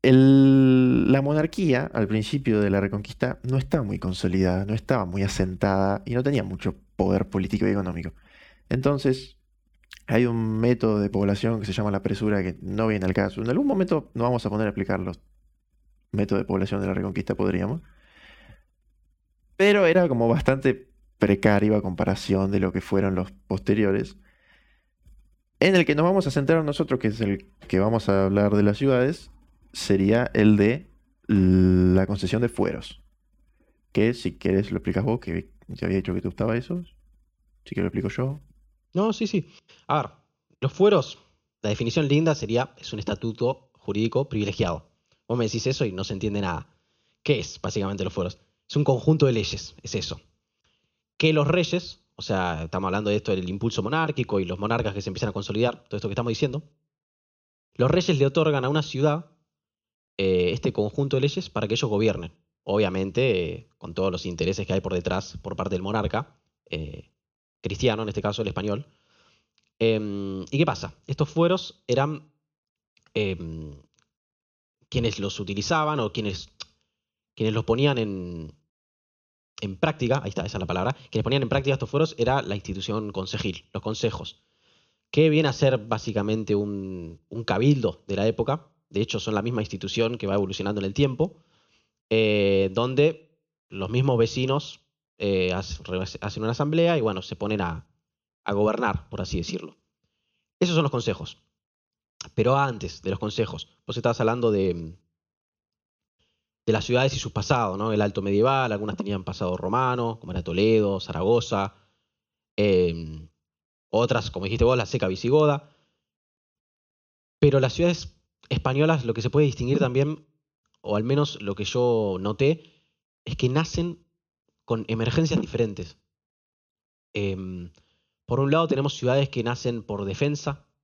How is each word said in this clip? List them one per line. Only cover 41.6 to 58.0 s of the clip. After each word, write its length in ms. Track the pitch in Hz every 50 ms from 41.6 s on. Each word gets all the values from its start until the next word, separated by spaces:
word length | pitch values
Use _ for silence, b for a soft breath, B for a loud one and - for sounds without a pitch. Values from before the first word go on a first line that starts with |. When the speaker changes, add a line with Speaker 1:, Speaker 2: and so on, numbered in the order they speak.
Speaker 2:
la 80 | - 104
definición 400 | 104 - 117 117 - 165 151 135
linda 260 | 143 151 165 160 147
sería, 380 | 147 - 104 113 120 131 - _ -
es 140 | - -
un 80 | - 107
estatuto 720 | 101 - 104 - - 113 107 - 120 127 139 - _ _ _
jurídico 540 | _ - - 101 104 110 113 - 131 139 -
privilegiado. 640 | 123 107 104 98 95 - 107 87 82 76 - _ _ _ _ _ _ _ _ -
Vos 100 | 117 123
me 80 | 117
decís 200 | 107 123 113 - 127
eso 180 | 135 - 135
y 80 | 107 92
no 100 | 92 95
se 80 | -
entiende 300 | 104 95 107 107 101 101
nada. 260 | 98 90 85 - - _ _ _ _ _ _ _ _ _ _ _ -
¿Qué 160 | - 143 -
es 220 | - - - -
básicamente 420 | - 104 - 110 98 98 101 95 98
los 80 | 92
fueros? 280 | - 98 90 90 - - _ _ _ _ _ -
Es 80 | -
un 80 | 147 147
conjunto 440 | - 131 120 - 156 160 156 147 131
de 40 |
leyes, 440 | 120 110 101 - - 98 - - - -
es 140 | - - -
eso. 240 | 101 80 - 80 - _ _ _ _ _ _ _ _ _ _ _ _ _ _ _ _ _ _ _
Que 160 | - 160 156
los 160 | 156 151 143 143
reyes, 560 | 156 180 170 - 170 180 - - - _ _ _ _
o 60 | -
sea, 420 | - - 101 95 92 87 82 78 82
estamos 240 | 80 - - 98 92
hablando 220 | 92 104 107 104
de 40 | 104
esto 160 | 107 - -
del 160 | 98 95 90 90
impulso 340 | 95 101 113 117 - -
monárquico 600 | 95 104 151 160 160 151 151 - 117 - 104 98
y 40 | 92
los 140 | 87 90 92
monarcas 340 | 104 107 117 117 113 104 95
que 80 | 101
se 80 | 98 107
empiezan 200 | 92 - 123 104
a 40 | 95
consolidar, 520 | 98 98 - 101 107 120 120 - - _
todo 100 | - -
esto 140 | 101 - -
que 40 | 101
estamos 180 | - 117 120
diciendo, 320 | 113 - 151 135 123 151 - - _ _ _ _ _ _ _ _ _ _ _ _ _ _ _ _ _ _ _ _ _
los 140 | - 123 131
reyes 280 | 160 180